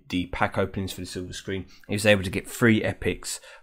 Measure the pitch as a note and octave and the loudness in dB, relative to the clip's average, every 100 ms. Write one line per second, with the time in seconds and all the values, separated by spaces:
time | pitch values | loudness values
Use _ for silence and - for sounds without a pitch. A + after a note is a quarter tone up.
0 | - F2+ F2 - G#2 - G2 - F#2+ - | -6 -4 -4 -2 -2 0 -2 -2 -6 -8
1 | F2+ F#2+ F#2 F#2 - F#2+ F2 - - G#2 | -10 -8 -10 -10 -8 -8 -8 -14 -6 2
2 | G#2+ G#2 F#2 G2 - - A#2+ A2 G2 G2+ | 6 6 4 -4 -6 2 6 6 2 -2
3 | - E2 - - - - | -2 -4 -6 -10 -12 -20